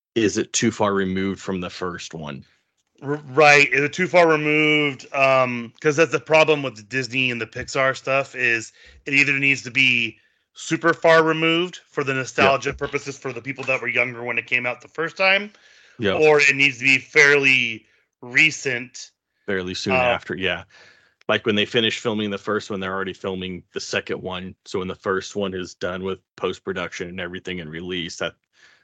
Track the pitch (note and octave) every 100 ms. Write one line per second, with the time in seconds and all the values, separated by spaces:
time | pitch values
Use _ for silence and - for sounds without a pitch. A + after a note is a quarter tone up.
0 | _ - G#2 G#2 - - A#2 - G#2 G2
1 | F#2+ F#2 F#2+ F#2 - F#2+ F2 - F2+ E2+
2 | - E2 D2+ C2+ - _ _ _ _ _
3 | C#3 D3 D3 B2+ D3 C#3+ C#3+ C3 C#3+ -
4 | F3+ F3 E3+ D#3 D3+ D3+ D3+ D3+ D3 C3
5 | - C#3 C3+ C3 B2+ A#2+ A#2 - D#3 C#3+
6 | D#3+ C#3+ - D#3 D#3 D3+ C3+ G#2+ G#2 C3
7 | B2 B2+ B2+ A#2+ A2 B2 B2 C#3 C3 B2+
8 | - C3+ C3+ C3 B2 A#2 A2 _ - -
9 | - C#3 C#3 C#3 C#3 C3+ B2+ A#2+ C3 A#2+
10 | A2+ - _ _ _ - - D#3+ E3 D#3+
11 | E3+ E3 D#3+ D#3 D#3+ E3 F3+ - _ -
12 | C#3 C3 B2+ - C3+ C3+ B2 C3+ C#3+ C#3+
13 | - C3 C3+ B2 B2 C3 B2+ C3 A#2+ B2
14 | B2 A#2+ A#2+ A#2 A#2+ B2 B2 A#2+ - -
15 | D#3+ - F#3+ G3 G#3 - _ _ _ _
16 | G#2 F#2 D#3 D3+ C#3+ C#3 C#3+ A#2+ C3 C3
17 | - D#3 C#3+ C#3+ C#3 C3 A#2+ A2 - _
18 | _ _ B2 C3 D#3 C#3 C#3 B2 B2 -
19 | - _ _ _ - G2 F2+ F#2 - B2+
20 | B2 A#2+ - F#2 F#2 E2+ - - - _
21 | _ _ - G#2+ - G#2 G#2 B2 A2+ -
22 | A#2+ G#2+ G#2 G2+ - G#2 - G2+ F#2+ F#2+
23 | F#2+ F2 G2+ F#2 F#2 F2+ - - - G2+
24 | - G2 F#2 F#2 F#2 - - G2+ F#2 F2+
25 | G#2 F#2+ - G2+ G2 F#2 F2+ - F#2 F#2
26 | F#2+ F#2 _ - F#2 F#2 - F#2 E2+ -
27 | F2+ F2+ F2 F2+ F#2 F2+ D#2 D#2+ F2+ F2+
28 | E2 - F2 - _ _ _ _